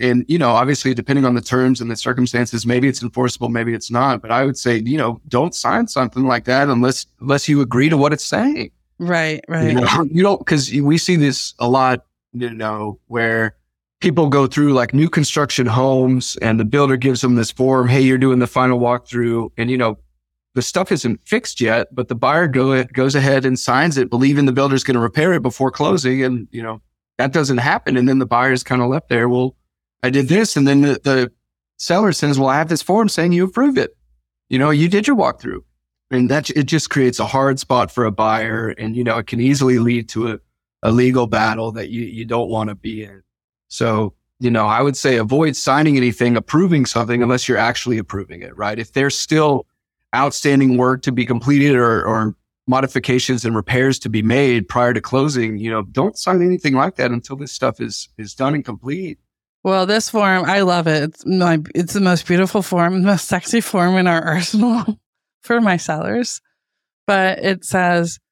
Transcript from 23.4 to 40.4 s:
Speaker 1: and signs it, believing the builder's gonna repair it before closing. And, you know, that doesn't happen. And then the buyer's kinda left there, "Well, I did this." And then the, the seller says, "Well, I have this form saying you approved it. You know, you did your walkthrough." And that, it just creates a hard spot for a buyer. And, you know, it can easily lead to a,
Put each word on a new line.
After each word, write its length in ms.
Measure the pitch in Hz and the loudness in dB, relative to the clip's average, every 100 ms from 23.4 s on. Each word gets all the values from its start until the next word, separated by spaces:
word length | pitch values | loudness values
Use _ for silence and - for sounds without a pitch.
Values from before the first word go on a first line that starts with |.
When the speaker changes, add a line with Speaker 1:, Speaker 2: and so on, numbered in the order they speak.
| 131 | 2
Speaker 1:
and 100 | 127 | -2
signs 400 | - 131 165 135 | 0 2 2 0
it, 140 | 127 | 0
believing 360 | 120 139 143 135 | 2 2 4 2
the 60 | |
builder's 300 | 127 139 135 | 2 2 0
gonna 160 | - 123 | 0 0
repair 360 | 117 156 175 | 0 0 0
it 80 | 170 | 0
before 280 | 127 - 131 | -2 -2 -4
closing. 500 | - 151 185 127 131 | 0 0 0 0 0
And, 240 | 131 123 98 | -2 -4 -8
you 140 | 120 | -12
know, 180 | 113 110 _ _ _ - | -10 -12 _ _ _ -4
that 140 | 135 | -2
doesn't 260 | 165 139 123 | 0 0 0
happen. 380 | 131 180 151 127 | 0 -2 -2 0
And 120 | 127 | 2
then 100 | 135 | 2
the 80 | 113 | 2
buyer's 380 | 120 131 127 | 0 2 0
kinda 220 | - 127 123 | -2 -2 0
left 220 | 147 - | -2 -2
there, 200 | 120 120 | 0 0
"Well, 260 | 123 131 - _ _ _ _ | 0 -2 -6 _ _ _ _
I 80 | 127 | -2
did 180 | 139 131 | 0 2
this." 280 | 190 214 151 | 2 2 2
And 100 | 139 | 4
then 140 | 139 | 4
the, 200 | 143 131 | 4 2
the 280 | 139 131 123 _ _ _ _ _ | 0 0 0 _ _ _ _ _
seller 320 | - 175 208 | -2 2 2
says, 280 | 147 147 135 | 2 0 2
"Well, 100 | 135 | 2
I 80 | 143 | 2
have 100 | 160 | 0
this 140 | 160 | -2
form 260 | - 202 214 | 0 2 2
saying 240 | - 175 | 0 2
you 120 | 175 | 2
approved 340 | 185 233 277 262 | 0 2 2 2
it. 180 | - _ _ _ _ _ - | -2 _ _ _ _ _ -6
You 100 | 131 | 0
know, 120 | 147 | 2
you 180 | 147 170 | 2 2
did 180 | 202 214 | 2 2
your 80 | 240 | 2
walkthrough." 440 | 135 - 123 - _ _ _ _ - | 0 -2 -12 -12 _ _ _ _ -6
And 180 | 127 123 | 0 0
that, 200 | 147 - | 0 -2
it 140 | 151 | -2
just 260 | 131 156 - | 0 -2 0
creates 300 | 143 127 120 | 0 0 0
a 60 | 110 | -2
hard 340 | 135 135 131 | 0 0 -2
spot 300 | - 123 98 | 0 0 0
for 120 | - | -2
a 60 | 110 | -2
buyer. 600 | 98 110 113 110 113 113 | 0 0 0 -2 -4 -6
And, 260 | - 113 120 | -8 -8 -4
you 80 | |
know, 140 | 120 113 | -2 -4
it 80 | 110 | -4
can 120 | 117 | -2
easily 380 | 131 139 131 123 | 0 2 2 4
lead 300 | 120 120 110 | 2 0 -4
to 220 | 110 120 | -6 -6
a, 60 | 107 | -8